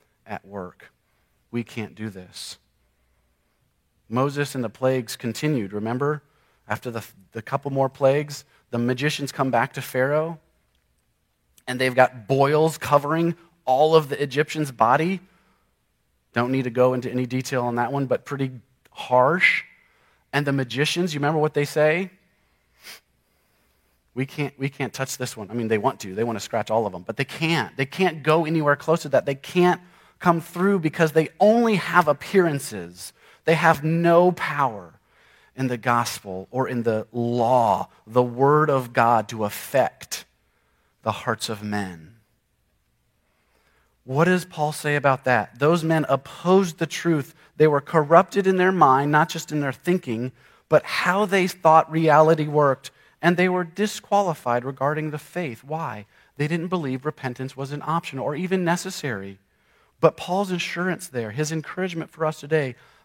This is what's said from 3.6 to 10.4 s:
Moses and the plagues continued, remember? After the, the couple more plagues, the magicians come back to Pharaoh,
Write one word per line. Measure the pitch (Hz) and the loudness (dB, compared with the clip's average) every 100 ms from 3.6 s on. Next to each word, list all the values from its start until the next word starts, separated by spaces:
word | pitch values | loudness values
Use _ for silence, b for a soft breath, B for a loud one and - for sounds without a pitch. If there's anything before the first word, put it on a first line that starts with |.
| _ _ _ _ - | _ _ _ _ -6
Moses | 117 139 143 139 | 0 0 -2 -4
and | 135 | -4
the | 113 | -6
plagues | - 131 131 113 - | -2 0 0 -4 -8
continued, | 120 - 151 139 98 | -8 -4 -2 -2 -4
remember? | 104 110 127 143 147 _ _ _ _ - | -6 -4 -2 -2 -4 _ _ _ _ -8
After | 107 123 | -8 -6
the, | 113 - _ _ | -10 -12 _ _
the | 110 | -14
couple | - 135 143 | -6 -6 -4
more | 135 135 | -2 -2
plagues, | - 135 143 147 143 - b b | 2 2 2 -2 -12 -18 b b
the | 120 | -4
magicians | 120 127 147 143 139 | -2 -2 -2 -4 -8
come | - 135 | -4 0
back | 120 131 | 0 0
to | - | -4
Pharaoh, | - 127 131 151 165 160 | -6 -2 0 0 -2 -8